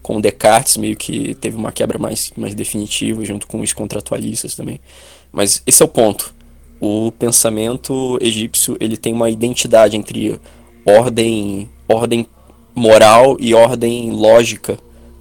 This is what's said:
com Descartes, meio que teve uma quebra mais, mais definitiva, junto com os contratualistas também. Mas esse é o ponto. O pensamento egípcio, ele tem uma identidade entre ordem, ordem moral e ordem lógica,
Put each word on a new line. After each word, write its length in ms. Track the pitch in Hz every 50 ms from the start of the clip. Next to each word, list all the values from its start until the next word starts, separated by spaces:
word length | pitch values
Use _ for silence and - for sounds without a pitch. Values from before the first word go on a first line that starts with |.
com 180 | - - 117 107
Descartes, 560 | 107 104 - - - 107 110 117 127 - -
meio 200 | 110 107 110 110
que 380 | - - - - 113 - - -
teve 220 | - - - 110
uma 160 | 113 107 -
quebra 260 | - - 113 110 110 -
mais, 340 | 107 110 110 - - - -
mais 180 | 120 110 107 104
definitiva, 680 | 110 110 - - 107 104 - - - 110 113 113 110 110
junto 220 | - 101 104 -
com 140 | - - 110
os 120 | 107 -
contratualistas 840 | - - 107 104 - 104 - - - 113 110 110 110 - - - -
também. 260 | - - - - - _ _ _ - - - - _ _ _
Mas 300 | - 80 104 101 - - -
esse 160 | - - -
é 20 | 160
o 40 | 147
ponto. 460 | - 127 113 107 98 - - - - _ _ _ _ - _ - - -
O 320 | - 104 104 107 113 113
pensamento 1040 | - - 120 117 117 - - 113 110 107 110 117 123 131 - - 135 131 131 127 123 123
egípcio, 560 | - 117 110 110 110 113 - - - 127 120 -
ele 160 | 110 113 110
tem 160 | - - 113
uma 180 | 113 117 117 113
identidade 680 | 113 110 117 123 123 - - 120 113 113 110 107 110
entre 440 | 104 101 - - 110 110 104 - - - - - - _ _ _ _ -
ordem, 840 | 98 104 113 123 127 113 117 113 113 113 107 101 101 98 98 110 - - - - -
ordem 380 | 110 113 120 117 120 117 113 - _ _ _ _ _ _ _ _ -
moral 640 | 123 117 110 110 107 110 107 110 117 131 135 131 -
e 120 | 127 113 110
ordem 560 | 113 117 123 123 117 117 117 120 120 117 113
lógica, 680 | 107 107 107 107 113 120 117 113 107 - - - 101 - - _ - - - - - -